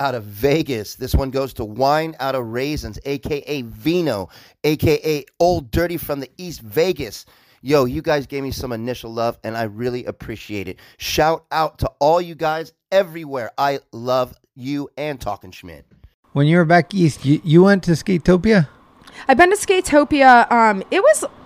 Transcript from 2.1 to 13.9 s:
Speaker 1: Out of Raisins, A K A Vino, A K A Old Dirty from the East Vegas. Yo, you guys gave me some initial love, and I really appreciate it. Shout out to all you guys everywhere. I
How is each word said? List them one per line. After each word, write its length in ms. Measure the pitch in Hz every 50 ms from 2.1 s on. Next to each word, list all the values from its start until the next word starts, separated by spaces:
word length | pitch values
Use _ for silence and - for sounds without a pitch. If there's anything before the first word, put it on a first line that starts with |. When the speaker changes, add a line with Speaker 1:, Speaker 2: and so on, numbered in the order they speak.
| 156 -
Speaker 1:
Out 160 | 127 135 135
of 120 | 131 120
Raisins, 520 | 110 113 123 135 147 151 139 - 113 104 - -
A 140 | 135 143 139
K 260 | - - 156 143 -
A 140 | - 147 143
Vino, 680 | 123 113 110 110 110 151 170 180 170 151 113 101 92 - - - - _ _ _ -
A 120 | 147 156
K 220 | - - 160 151 147 -
A 220 | 156 151 147 - _ _ -
Old 320 | 170 175 180 170 143 113
Dirty 280 | - 165 170 170 175 156
from 220 | - - 147 139
the 100 | 131 - _ -
East 240 | 180 180 143 -
Vegas. 640 | 117 107 98 147 170 185 180 - 139 104 95 - - _ _ _ _ _ _ _ -
Yo, 200 | 123 147 147 127
you 160 | 123 131 160
guys 240 | 156 165 151 147 135
gave 160 | - 139 139
me 80 | 135 135
some 220 | 123 - - 127
initial 400 | 120 110 113 123 123 117 - 113
love, 260 | 113 117 117 117 117 _ -
and 120 | 110 113
I 80 | 117 117
really 400 | 107 101 107 120 123 123 127 -
appreciate 600 | - 104 - - - 113 101 - - 107 101 92
it. 120 | 87 87 _ - - _
Shout 480 | - - - - - 151 160 165 147 _ -
out 260 | 143 156 160 151 - -
to 140 | - - - -
all 200 | 143 147 165 175
you 140 | 180 170 165
guys 380 | 135 160 156 156 160 165 156 _ _ _ -
everywhere. 600 | 190 190 202 170 156 170 165 143 135 131 113 107 -
I 220 | - 139 143 143 135 - _